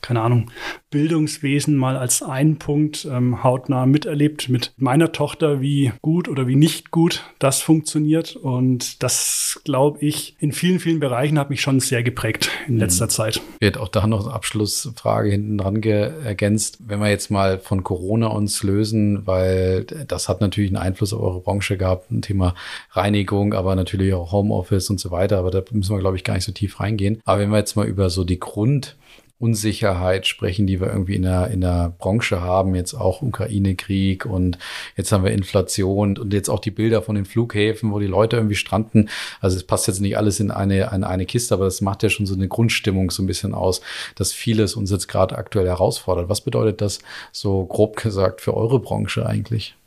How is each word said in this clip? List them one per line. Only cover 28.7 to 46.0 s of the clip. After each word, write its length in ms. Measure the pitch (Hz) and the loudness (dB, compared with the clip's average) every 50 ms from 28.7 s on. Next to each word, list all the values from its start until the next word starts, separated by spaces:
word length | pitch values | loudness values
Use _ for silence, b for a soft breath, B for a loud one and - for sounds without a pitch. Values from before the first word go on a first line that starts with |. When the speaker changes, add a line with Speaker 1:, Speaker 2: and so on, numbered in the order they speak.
| 143 139 127 - - b b b b b b b _ _ | 2 0 -2 -6 -16 b b b b b b b _ _
Speaker 2:
Unsicherheit 840 | - 113 117 101 104 107 98 - 110 101 95 87 90 92 95 95 - - | 0 0 0 2 0 -2 -2 0 0 0 0 2 2 2 0 2 0 -4
sprechen, 400 | - - - 101 92 92 104 95 | -4 -2 -2 -2 0 2 2 2
die 120 | 95 90 | 2 0
wir 80 | 92 - | 0 0
irgendwie 260 | 107 107 92 90 101 | 0 -2 -2 -2 -2
in 80 | 104 92 | 0 0
der, 240 | 92 92 90 90 - | 2 2 2 2 0
in 120 | 110 92 | 0 0
der 340 | 92 90 87 87 85 87 87 - | 0 2 2 2 0 -2 -4 -4
Branche 440 | - 87 98 117 - - 107 90 | -2 0 0 0 0 0 -2 -2
haben, 340 | 87 90 90 95 95 95 92 | -2 0 2 2 2 2 0
jetzt 180 | 90 90 - - | 0 -2 -4 -6
auch 300 | 131 98 95 92 - 151 | -2 0 0 0 0 -4
Ukraine-Krieg 1040 | 123 98 - 104 - 110 101 98 98 95 95 - - 98 95 95 98 95 92 - - | -6 -4 -4 -6 -2 0 0 2 2 0 -2 -4 -2 0 0 2 2 0 -2 -4 -4
und 320 | 95 92 92 90 87 B B B B B B B B | -2 0 0 0 0 B B B B B B B B
jetzt 160 | - 95 - | -6 -2 0
haben 120 | 110 98 95 | 2 2 2
wir 80 | 101 | 2
Inflation 840 | 110 101 92 - - 101 92 - - - 98 92 98 98 104 101 98 - | 0 0 -2 0 0 0 0 0 -2 -2 0 2 2 2 2 2 0 -2
und 120 | - 98 | -2 -2
jetzt 160 | 101 101 - - | -2 -2 0 0
auch 120 | - 101 | -4 -2
die 100 | - 110 | -2 -6
Bilder 320 | 95 - 107 113 113 107 | -4 0 0 2 2 2
von 140 | - - 107 | 0 0 -2
den 100 | 101 98 | -2 -4
Flughäfen, 640 | - - 117 120 117 - 104 104 110 110 - - 110 | -2 0 -2 0 0 2 2 2 2 2 0 -2 -2
wo 60 | 101 104 | -2 0
die 60 | 101 | -2
Leute 300 | 98 90 95 107 110 - 120 | 2 4 4 4 4 2 2
irgendwie 160 | 110 107 104 | 2 2 0
stranden. 540 | - - - - 98 110 - - 110 104 104 B B B B B B | 0 -2 0 0 -2 -2 4 4 4 4 4 B B B B B B
Also 180 | - 98 92 92 | 0 0 0 0
es 60 | 92 | -2
passt 240 | - 113 - - - | -2 -2 0 0 -2
jetzt 120 | 98 95 | -2 0
nicht 160 | 101 101 110 | -2 0 0
alles 240 | 107 104 104 95 - | 2 0 0 0 0
in 120 | 107 98 | -2 -2
eine, 400 | - - 98 98 98 95 95 - 104 | 0 0 0 2 2 2 2 0 0
in 100 | 95 101 | -2 -2
eine 220 | 92 92 92 95 | 0 -2 -2 -2
Kiste, 300 | - - 120 117 - 107 | -2 -2 -4 0 0 0
aber 100 | 95 95 | 2 2
das 160 | 95 90 - | 0 0 0
macht 220 | 101 98 98 - - | -2 -2 -2 0 0
ja 60 | 107 | 0
schon 180 | - - 104 95 | 0 0 -2 -2
so 80 | 98 | 0
eine 120 | 92 98 90 | -2 -2 -2
Grundstimmung 600 | - - 117 113 - - - 110 95 95 95 90 | 2 2 2 2 2 0 0 0 0 2 0 0
so 140 | - - 98 | 0 -2 -2
ein 20 | |
bisschen 300 | 92 90 - - 101 101 | -2 -2 -2 -4 -4 -4
aus, 260 | 98 92 95 92 - B B B B B B B | 0 0 0 0 0 B B B B B B B
dass 180 | - 101 - | -4 -4 -4
vieles 440 | - - - 120 113 110 110 95 - | -4 -4 -2 0 2 2 2 0 0
uns 160 | 110 104 92 | -4 -2 -2
jetzt 160 | 101 95 - - | -2 -2 -2 -2
gerade 280 | - 95 95 92 - - | 0 0 0 2 0 -6
aktuell 280 | - - - 104 92 92 | -8 -2 0 0 0 0
herausfordert. 600 | 90 87 92 95 - - | 2 2 2 0 0 -2